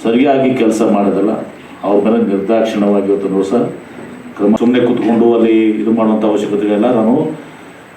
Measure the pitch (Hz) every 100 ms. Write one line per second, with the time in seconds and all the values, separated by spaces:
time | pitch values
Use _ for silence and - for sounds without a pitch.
0 | 113 120 143 135 131 117 110 - 107 101
1 | 101 92 104 - - - - - 95 101
2 | 110 117 101 98 - 113 110 107 101 101
3 | 98 98 95 95 95 120 - - - -
4 | - - - - 101 110 123 127 - -
5 | 104 113 117 113 113 110 110 107 107 113
6 | 110 104 107 101 104 104 104 104 120 117
7 | 110 143 156 - - - - - -